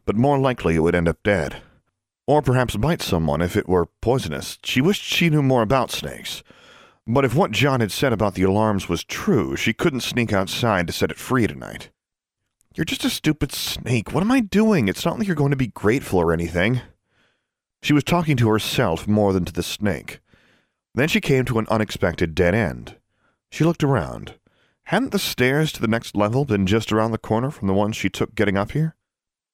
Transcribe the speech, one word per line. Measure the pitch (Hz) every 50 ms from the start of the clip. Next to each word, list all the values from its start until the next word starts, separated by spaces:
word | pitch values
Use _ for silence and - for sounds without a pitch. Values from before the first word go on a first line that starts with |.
| _
but | - 101
more | 107 127 143 143 135
likely | 135 135 123 - - 85 82
it | 80
would | 78 87 85
end | 87 82 85
up | 80 - -
dead. | 104 101 87 73 65 - - - - _ _ _ _ _ _ _ _ _ _ _
Or | - 143 151 135
perhaps | 135 123 127 123 120 -
bite | 101 117 156 175 -
someone | - - - 82 82 73 71 76
if | 87 90 -
it | 104 - -
were | 92 87 82 - _ _ -
poisonous. | 110 131 131 95 85 71 67 - - - - -
She | - - 127 135
wished | 185 208 - -
she | - - - 175 170
knew | 151 151 139
more | 131 131 123 110
about | 98 135 131 113 -
snakes. | - - - 71 62 57 - - - - - _ - - - - - - - - _ _ _
But | 113 117 139 135
if | 120 110
what | 156 196 113 110
John | - 143 143 135 123
had | 113 95
said | - - 147 135 113
about | 92 110 101 -
the | 90 92
alarms | 95 95 107 110 110 101 95 -
was | - 85 - -
true, | - - - - 214 175 117 76 67 67
she | - - 113 113
couldn't | - - 175 135 120
sneak | - - - 120 117 104
outside | 104 95 95 90 - - 123 113 104 90 87 82
to | -
set | - 101 85
it | 80
free | - - - 127 127 107
tonight. | 82 73 65 60 50 - - - - _ _ _ _ _ _ _ _ _ _ _ _ _ _ _ _ -
"You're | - 160
just | - 262 - -
a | 254
stupid | - - - 156 151 - 147 135 -
snake. | - - - - - - - 127 117 - - -
What | 143 196
am | 220
I | 262 269
doing? | 214 190 - 202 220 220 214 160 202 190
It's | 175 - -
not | 175 - 240
like | 214
you're | 196 170
going | 147 139 139 143
to |
be | 131 131 104
grateful | - - - 101 123 139 - - 95 90
or | 82 85 82
anything." | 82 85 80 85 87 92 110 131 120 - - - _ _ _ _ _ _ _ _ _ _ _ _ _ _ _ _ _
She | - - 147
was | 143 -
talking | - 175 175 165 151 143
to | 117 117 107
herself | 110 107 - - - - 123 92 82 80 - 101
more | 107 107 104 98 95
than | 92 85
to | 85 87
the | 87 85
snake. | - - - 104 104 82 62 - - - - _ _ _ _ _ _ _ _ _ _ _ _ _ _ -
Then | 110 143 160
she | - 214
came | - - 139 131 123
to | - 117 113
an | 107 -
unexpected | 110 110 107 - - - - 90 80 - - 85 78
dead | 90 90 87 92
end. | 117 107 76 64 60 57 - - - _ _ _ _ _ _ _ _ _ _
She | - - 151
looked | 170 165 - 151
around. | 135 135 107 73 65 60 55 50 - - _ _ _ _ _ _ _ _ _ _
Hadn't | - 165 208 269 - 202
the | 196
stairs | - - - - 123 131 139 151 160 151 -
to | -
the | 110 110
next | 110 117 - - -
level | 101 104 104 117 135 147
been | 104 107 98 95
just | 90 107 113 104 - 107
around | 110 110 117 110
the | 107
corner | - - 107 113 127 139
from | - - 104 95
the | 95
one | 98 104 104 110
she | - - 95
took | - - 113 - -
getting | - 107 101 95
up | 98 101 - -
here? | 143 156 160 - _ _ _ _ _ _ _ _ _ _ _